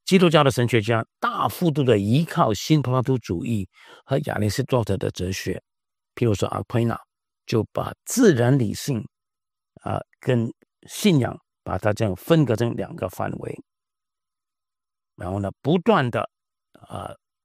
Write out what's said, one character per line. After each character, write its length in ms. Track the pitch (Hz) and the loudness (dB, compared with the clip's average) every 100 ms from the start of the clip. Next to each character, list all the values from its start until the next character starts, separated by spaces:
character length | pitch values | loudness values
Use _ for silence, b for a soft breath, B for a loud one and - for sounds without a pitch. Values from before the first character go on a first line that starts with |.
基 140 | - 185 | 0 4
督 120 | 180 | 6
教 140 | 156 | 6
的 60 | 139 | 4
神 180 | - 123 | 2 2
学 120 | 117 | 2
家 260 | 104 117 - _ | 2 0 -2 _
大 300 | 240 226 - | -6 -2 -4
幅 220 | - 175 | -2 0
度 120 | 147 | 2
的 160 | 127 110 | 2 4
依 260 | 101 131 | 4 2
靠 280 | 165 - 127 | 0 0 0
新 260 | 104 - 156 | 0 0 0
柏 120 | 123 | 2
拉 100 | 127 | -2
图 160 | 123 131 | 0 -2
主 260 | - 85 | -2 -6
义 240 | - 110 92 B B B | -4 -4 -6 B B B
和 140 | - 139 | -6 -4
亚 160 | 147 101 | -2 -2
里 120 | 104 | -2
士 140 | 113 | -2
多 220 | 127 127 | -2 0
德 120 | 104 98 | 0 -2
的 140 | 98 | -4
哲 220 | - 92 | -4 -6
学， 300 | 92 - - - _ _ _ _ | -6 -6 -8 -12 _ _ _ _
譬 120 | - 117 | -2 0
如 80 | |
说 140 | 101 - | 2 -2
阿 140 | - | -4
奎 220 | 98 117 | -4 -2
那， 140 | 117 - - _ _ _ - | 0 -2 -10 _ _ _ -4
就 180 | 117 - | -2 -2
把 220 | - - - | -4 -6 -8
自 300 | - 233 233 | -6 4 4
然 240 | 127 120 139 | 6 4 2
理 140 | 104 | 0
性， 340 | 98 - 117 - _ _ _ _ _ _ _ | -4 -4 -6 -6 _ _ _ _ _ _ _
啊， 180 | - 101 - _ | -6 -6 -8 _
跟 320 | - 123 113 - _ _ - | -2 0 -2 -6 _ _ -16
信 300 | - 214 151 | -2 2 4
仰， 200 | 113 - _ _ | 2 -4 _ _
把 140 | - 92 | -8 -4
它 160 | 107 | -2
这 120 | 107 | 0
样 120 | 110 92 | -2 -2
分 280 | - 165 | 2 4
隔 120 | 127 107 | 4 2
成 180 | 117 | -2
两 200 | 117 95 170 | -4 -8 -8
个 120 | 92 | -8
范 220 | - 101 | -6 -6
围。 300 | - - - - _ _ _ _ _ _ _ _ _ _ _ _ _ _ - | -6 -10 -14 -18 _ _ _ _ _ _ _ _ _ _ _ _ _ _ -12
然 140 | 87 | -6
后 80 | 101 | -4
呢， 120 | 98 - | -6 -4
不 180 | 135 180 | 0 0
断 320 | 233 190 123 | 2 2 2
的， 200 | 107 - _ _ _ _ | -2 -6 _ _ _ _
啊， 420 | - - 95 - - _ _ | -20 -14 -12 -12 -14 _ _